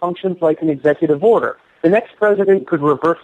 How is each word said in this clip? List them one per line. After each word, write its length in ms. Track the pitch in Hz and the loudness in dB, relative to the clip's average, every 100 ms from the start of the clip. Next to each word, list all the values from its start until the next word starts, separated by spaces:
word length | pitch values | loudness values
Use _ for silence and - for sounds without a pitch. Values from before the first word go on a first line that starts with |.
functions 400 | 180 175 190 175 | -8 -6 -6 -2
like 220 | 165 156 | -2 -2
an 80 | 165 | -4
executive 520 | 139 147 147 160 147 | -2 -2 0 0 0
order. 360 | 208 202 117 - _ _ | 2 2 0 -8 _ _
The 60 | 165 | 0
next 260 | 208 - - | 0 -2 -4
president 500 | 214 202 196 196 - | -2 0 2 0 0
could 160 | 160 | -2
reverse 380 | 147 139 165 165 | 0 0 -2 -4